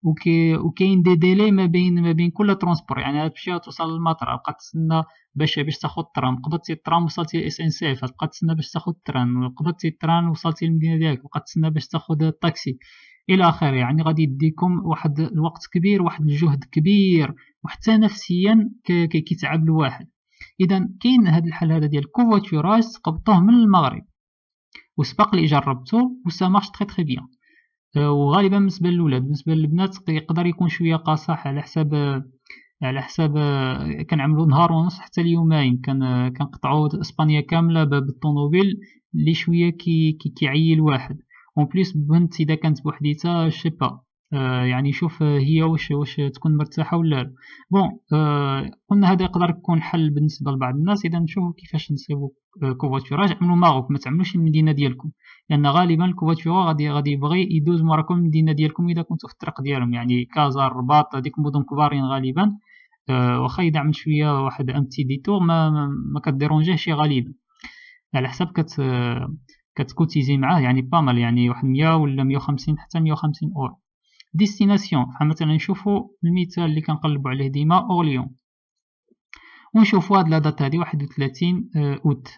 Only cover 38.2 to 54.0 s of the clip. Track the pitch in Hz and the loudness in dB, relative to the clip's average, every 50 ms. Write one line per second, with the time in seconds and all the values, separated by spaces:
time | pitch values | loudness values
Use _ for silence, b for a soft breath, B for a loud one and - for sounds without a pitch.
38.2 | - 151 147 147 143 147 156 185 196 196 196 B B B B B B _ - 160 | -2 -2 0 0 0 2 2 2 2 2 0 B B B B B B _ -4 0
39.2 | 151 151 170 160 - - 170 170 170 170 165 170 - 175 165 160 160 156 156 156 | 0 0 0 0 0 0 2 2 2 2 0 -2 -2 0 2 2 2 2 0 -2
40.2 | - 147 - - 156 139 135 151 160 160 160 156 156 151 143 127 - - 143 151 | -6 -10 -6 -4 -4 0 2 2 2 4 4 4 4 2 2 0 -4 -8 -14 -14
41.2 | - b b b b b b - 247 - - 185 185 185 185 156 147 143 156 170 | -16 b b b b b b -2 -2 0 2 0 0 0 -2 -4 0 2 2 2
42.2 | 175 170 - - 160 147 156 156 - 160 151 127 131 147 - - 147 147 147 151 | 2 2 0 -2 0 0 0 0 0 -2 -2 0 -2 -8 -6 -4 -2 -4 -4 -2
43.2 | - 170 175 170 165 160 156 - - 170 156 - 139 - - - _ _ _ _ | -2 -2 0 0 0 0 -2 -2 -4 -6 -4 -2 -4 -4 -4 -6 _ _ _ _
44.2 | _ _ 151 139 131 127 127 123 123 127 127 127 135 139 139 - 180 165 - - | _ _ -4 -2 -2 -2 -2 0 0 0 0 0 -2 -2 -2 -2 -4 -4 -2 -2
45.2 | 160 151 147 143 135 139 160 156 160 160 160 151 - - 147 143 147 127 - - | 0 0 2 2 2 2 2 2 2 2 0 -2 -2 -4 -4 -4 -4 -4 -4 -4
46.2 | 143 139 127 - - 160 151 147 147 147 - - 156 - - 170 165 160 151 135 | -4 -4 -6 -4 -2 0 0 0 0 -2 -4 -4 -4 -2 -2 0 0 0 0 -2
47.2 | 147 143 127 B B B B B B B 180 196 190 - - - _ _ 156 151 | -4 -6 -10 B B B B B B B 0 2 2 0 -2 -10 _ _ 0 0
48.2 | 156 151 147 143 143 139 135 135 139 - - _ _ _ 202 202 202 185 190 180 | 2 2 0 0 -2 -2 -2 -4 -6 -8 -12 _ _ _ 2 4 4 4 4 2
49.2 | 185 180 - 175 175 170 165 - - - 170 160 156 - - 165 160 151 147 147 | 0 -2 0 0 0 0 0 -4 -2 0 0 0 0 -2 -2 0 0 0 2 0
50.2 | 151 156 151 - 139 143 139 131 131 127 127 143 156 185 208 202 202 190 165 170 | 0 0 -2 -4 -6 -4 -4 -2 -4 -4 -2 0 0 0 0 0 -2 -2 -2 -2
51.2 | 170 160 - 202 180 175 170 - - - - 156 - - 147 131 - - 147 143 | -2 -2 -2 -4 -4 -4 -6 -10 -14 -8 -8 -8 -4 -4 -8 -8 -6 -8 -6 -6
52.2 | 143 135 _ _ _ _ _ 196 147 135 131 127 151 139 131 135 127 - 143 151 | -6 -8 _ _ _ _ _ -6 -4 -4 -4 -4 -4 -4 -4 -4 -4 -4 -2 0
53.2 | 202 202 - - 180 175 175 170 180 170 147 131 123 127 143 143 | 0 0 0 0 0 2 2 4 4 4 2 2 0 -2 -4 -6